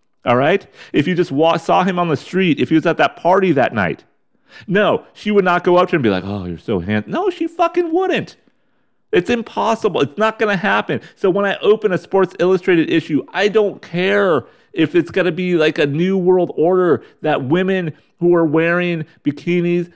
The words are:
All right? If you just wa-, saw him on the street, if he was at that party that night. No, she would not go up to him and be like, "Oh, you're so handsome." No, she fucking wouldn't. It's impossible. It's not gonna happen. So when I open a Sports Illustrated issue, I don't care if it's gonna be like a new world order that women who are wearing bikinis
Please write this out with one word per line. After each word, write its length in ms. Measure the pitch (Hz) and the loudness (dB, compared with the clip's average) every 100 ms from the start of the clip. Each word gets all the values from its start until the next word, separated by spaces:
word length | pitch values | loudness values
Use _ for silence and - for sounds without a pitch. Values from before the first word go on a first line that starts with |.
| _ _ - | _ _ 0
All 100 | 123 | 2
right? 300 | 143 202 - - - | 2 0 -4 -20 -6
If 120 | - 147 | -2 0
you 80 | |
just 160 | 175 175 | 0 -2
wa-, 280 | 139 165 165 | 0 0 0
saw 260 | - 175 | 0 0
him 140 | 185 180 | 0 -2
on 100 | 175 | -2
the 80 | 143 | -4
street, 420 | - 175 185 147 | -4 -2 0 0
if 120 | 127 | 2
he 40 | |
was 120 | 160 165 | 2 2
at 100 | 151 | 0
that 180 | 147 | 0
party 380 | - 175 190 190 | 0 0 2 2
that 220 | 139 117 | 2 0
night. 300 | 113 90 - _ _ _ _ _ - - | 0 -2 -4 _ _ _ _ _ -20 -4
No, 380 | 180 196 113 - | 0 2 0 -4
she 180 | - 202 | -12 0
would 140 | 208 | 2
not 200 | 185 175 | 2 2
go 120 | 175 175 | 2 2
up 140 | 180 | 2
to 60 | 175 | 2
him 20 | |
and 40 | |
be 60 | 117 | 0
like, 160 | 95 | 0
"Oh, 220 | 92 101 90 | -4 -8 -8
you're 100 | 82 | -10
so 240 | - 101 | -4 -4
handsome." 320 | 87 107 107 | -2 -4 -4
No, 160 | 254 392 | -4 -4
she 180 | 349 330 | -4 -8
fucking 460 | - 339 349 349 | -2 -2 0 -2
wouldn't. 440 | 320 381 277 - - _ _ _ _ _ _ _ | -2 0 -2 -6 -16 _ _ _ _ _ _ _
It's 160 | 156 175 | -2 0
impossible. 720 | 240 220 - 202 220 214 160 | -2 -4 -4 -2 0 -2 0
It's 160 | 143 - | -2 0
not 220 | 220 214 | -2 0
gonna 180 | 220 196 | -2 -2
happen. 460 | 202 202 208 139 - | 0 -2 -2 -6 -8
So 140 | _ 196 | _ 0
when 160 | 190 | 0
I 140 | 202 180 | 0 -2
open 340 | 170 220 220 | 0 2 0
a 60 | 175 | -4
Sports 360 | - 196 180 - | -2 0 0 0
Illustrated 520 | 180 185 190 175 151 | 0 0 2 2 2
issue, 320 | 165 156 147 - | 0 0 -4 -4
I 140 | - 208 | -2 0
don't 340 | 208 208 160 | 2 0 -4
care 640 | - 175 185 202 196 151 - _ _ | -10 -4 0 0 2 0 -2 _ _
if 220 | - 160 | -2 0
it's 160 | 175 170 | 0 0
gonna 200 | 190 180 | 0 -2
be 260 | 170 180 175 | -2 -2 2
like 220 | 156 170 | 0 0
a 80 | 151 | -2
new 300 | 143 180 190 | 0 0 0
world 360 | 180 185 175 - | 2 2 2 0
order 480 | 160 185 180 127 - _ | 2 2 2 0 -2 _
that 240 | 151 143 | -4 -2
women 480 | 127 170 185 190 170 - _ _ | 0 0 0 -2 -4 -10 _ _
who 160 | 175 | 2
are 120 | 175 165 | 2 2
wearing 580 | 156 165 175 175 170 156 _ | 2 2 0 -2 -4 -8 _
bikinis 680 | - 143 - 175 170 175 175 | -6 -6 -2 -2 0 -2 -4